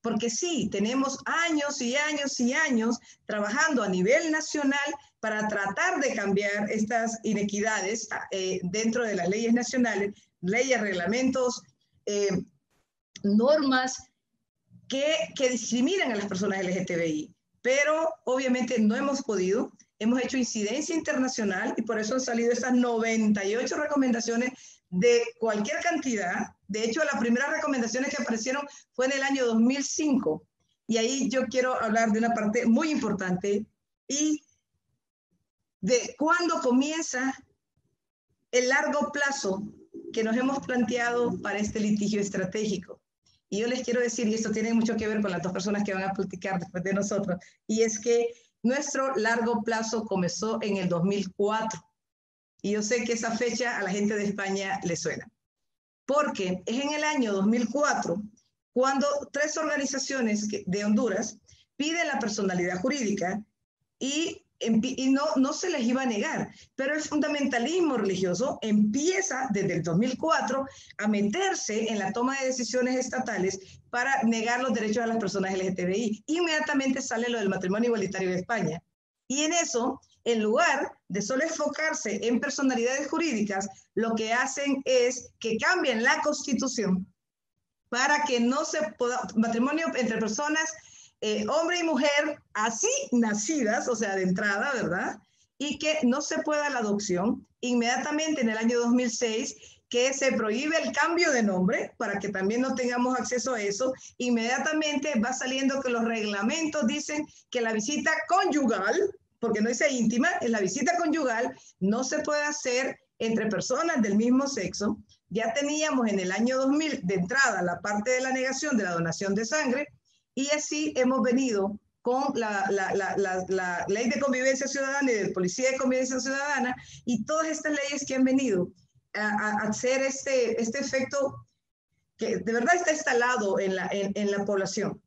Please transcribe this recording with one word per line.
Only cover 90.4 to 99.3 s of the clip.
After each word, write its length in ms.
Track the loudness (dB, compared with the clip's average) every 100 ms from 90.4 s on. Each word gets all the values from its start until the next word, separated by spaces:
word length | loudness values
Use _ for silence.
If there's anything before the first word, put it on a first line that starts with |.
| 0 0 -2 -6 -18 -20 -20 _
eh, 260 | -4 -2 0
hombre 320 | 0 0 0
y 20 |
mujer, 580 | 0 2 2 2 0 -4 _
así 340 | -2 -2 0 -2 -2 0
nacidas, 720 | 2 2 0 -2 0 0 0 -2
o 80 | -2
sea, 200 | -2 0
de 60 |
entrada, 500 | 0 0 0 0 -2
¿verdad? 460 | -2 -2 -2 -4 -8 _ _ _ _
Y 200 | -6 -2
que 200 | 0 2
no 180 | 2 2
se 160 | 0 -2
pueda 320 | 0 0 0
la 80 | 0
adopción. 680 | 0 0 0 0 0 -2 -6 _
Inmediatamente 800 | 0 2 2 0 0 -2 0 0
en 80 | 0
el 100 | 2
año 200 | 2 2
dos 140 | 4
mil 180 | 4 2
seis, 460 | 0 -2